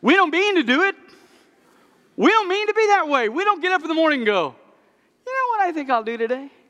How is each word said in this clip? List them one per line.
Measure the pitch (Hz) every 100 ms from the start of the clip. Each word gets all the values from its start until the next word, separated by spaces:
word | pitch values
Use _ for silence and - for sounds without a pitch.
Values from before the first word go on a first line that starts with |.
We | 196
don't | 359 359
mean | 320 403 370
to |
do | 233 254
it. | 392 381 - - _ _ _ _ _ _ _ _ _ -
We | 240
don't | 440 392
mean | 381 427
to |
be | 427 440
that | 403 320
way. | 285 220
We | 247
don't | 403 392
get | 349
up | 370
in | 320
the |
morning | 320 320 285
and | 220
go, | 202 151 - _ _ _ _ _ _ -
"You |
know | 523 508 453
what | 381
I |
think | 320 269
I'll | 240
do | 220 233
today? | 226 254 277 _ _